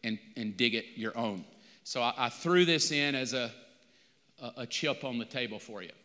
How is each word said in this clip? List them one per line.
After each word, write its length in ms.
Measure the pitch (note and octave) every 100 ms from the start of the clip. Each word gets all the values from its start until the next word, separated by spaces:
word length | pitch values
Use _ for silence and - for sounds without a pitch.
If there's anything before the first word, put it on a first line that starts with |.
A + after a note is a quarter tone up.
and, 140 | A#2 G#2+ - -
and 200 | A2 F#2+
dig 180 | A#2+
it 120 | A2+ - -
your 200 | A2 A#2
own. 280 | A#2 G2 - - - -
So 180 | - C3
I, 120 | A#2+ -
I 120 | A#2+
threw 360 | - E3+ F3+
this 260 | F3 D#3+ -
in 220 | D3 C#3+
as 180 | C#3 B2+
a, 180 | B2+ A#2 - - - _ _ _ _ _ -
a, 120 | A#2+ B2+
a 80 | A#2
chip 380 | - D#3 C3+
on 140 | C#3 A#2+
the 60 |
table 340 | A2+ C3+ A#2+ G#2
for 240 | - G#2+
you. 80 | F2+ -